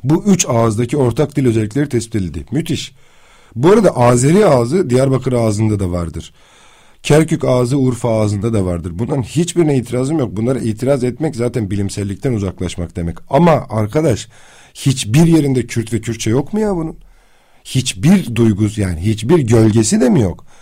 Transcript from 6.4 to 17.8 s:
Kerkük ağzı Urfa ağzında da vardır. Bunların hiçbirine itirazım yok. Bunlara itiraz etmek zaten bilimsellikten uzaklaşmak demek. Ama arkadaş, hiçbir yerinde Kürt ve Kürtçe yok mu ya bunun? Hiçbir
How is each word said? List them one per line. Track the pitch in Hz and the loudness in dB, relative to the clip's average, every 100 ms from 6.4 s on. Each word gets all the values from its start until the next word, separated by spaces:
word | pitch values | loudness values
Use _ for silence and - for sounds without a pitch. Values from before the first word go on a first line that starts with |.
| _ _ - _ _ _ | _ _ -20 _ _ _
Kerkük | - 151 160 160 | 2 2 4 0
ağzı | 131 127 123 143 | 0 0 0 0
Urfa | 127 120 120 110 | 0 0 -2 0
ağzında | 104 104 117 | 0 -2 -2
da | 110 | 0
vardır. | 90 87 90 | -2 -4 -6
Bunların | 85 120 143 | -6 -4 -4
hiçbirine | 104 147 170 170 151 135 | -2 -2 0 0 2 0
itirazım | 113 123 135 160 | -2 -4 -2 -2
yok. | 113 92 | -2 -2
Bunlara | 113 131 | -2 -2
itiraz | 110 110 127 139 | -4 -4 -2 0
etmek | 123 123 156 113 | -2 -4 -6 -4
zaten | 120 120 95 | -4 -4 -4
bilimsellikten | 101 101 - 101 98 135 | -2 -4 -4 -8 -4 -4
uzaklaşmak | 110 95 - 87 - 85 90 | -2 -4 -6 -8 -6 -8 -6
demek. | 85 - - | -6 -8 -2
Ama | 139 175 139 - | 2 4 2 0
arkadaş, | 110 107 151 160 101 - - - - - | -4 -2 0 0 -2 -6 -20 -20 -20 -20
hiçbir | - 139 131 104 135 170 | -4 -2 -2 0 4 6
yerinde | 160 139 127 117 | 4 2 0 -2
Kürt | 117 107 | -6 -4
ve | 113 | -6
Kürtçe | 117 110 110 | -6 -4 -2
yok | 127 147 | -2 -2
mu | 214 | -2
ya | 214 175 | -2 -2
bunun? | 160 170 - _ _ _ _ _ | -6 -10 -20 _ _ _ _ _
Hiçbir | - 131 | -4 -4